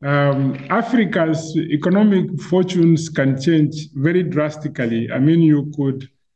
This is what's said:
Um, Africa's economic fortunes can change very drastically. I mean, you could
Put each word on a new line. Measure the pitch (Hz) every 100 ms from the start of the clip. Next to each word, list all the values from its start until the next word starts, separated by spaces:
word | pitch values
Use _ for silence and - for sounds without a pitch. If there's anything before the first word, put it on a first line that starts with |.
Um, | 139 143 143 135 135 - -
Africa's | 202 - 247 180 185 160 151 - 160
economic | - 151 175 196 214 190 - 151
fortunes | - 185 180 180 165 160 -
can | - 135 -
change | 170 160 147 - -
very | 139 151 180
drastically. | 160 143 196 202 151 143 117 113 117
I | 127
mean, | 147 170
you | 160 147 151
could | 147 139 127 - _ _